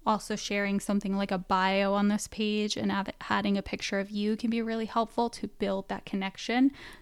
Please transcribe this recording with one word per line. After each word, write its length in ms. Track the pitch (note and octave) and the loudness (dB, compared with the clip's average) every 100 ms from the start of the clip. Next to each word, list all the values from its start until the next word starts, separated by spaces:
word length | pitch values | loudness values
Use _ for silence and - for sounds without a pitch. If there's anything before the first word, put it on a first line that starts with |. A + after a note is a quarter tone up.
| A#3+ | 0
Also 300 | G#3 - G#3 | 0 -2 -6
sharing 460 | - G3+ G3+ G3 | -2 0 0 0
something 340 | - G3+ G3 G3 | 0 0 0 0
like 160 | G3 | 0
a 60 | F#3+ | -2
bio 560 | - F#3+ F#3+ G3 G3 | 0 2 4 4 2
on 160 | G3+ G3+ | 4 2
this 180 | G#3 - | 2 -2
page 480 | - G#3+ G#3+ G#3+ - | -4 -2 0 -2 -2
and 160 | G#3 | -2
add, 220 | G3 G3 - - | -2 -4 -8 -2
adding 280 | G3+ G3+ G3 | 0 2 0
a 40 | |
picture 360 | F#3+ - - G3 | -2 -6 -2 -2
of 140 | G3 | -2
you 240 | G#3 G#3+ A3 | -2 0 0
can 140 | A#3 | 0
be 120 | A3+ | 0
really 260 | A3+ A3+ A3 | -2 -2 -2
helpful 420 | A#3 A3 - A#3 | -2 0 0 -2
to 180 | - G#3 | -2 -8
build 400 | - G3 G3 - | -2 -2 -2 -4
that 180 | G3 - | -8 -4
connection 680 | G3 F#3+ - - A#3+ C4+ - - - | -4 -4 -6 0 4 4 4 -8 -18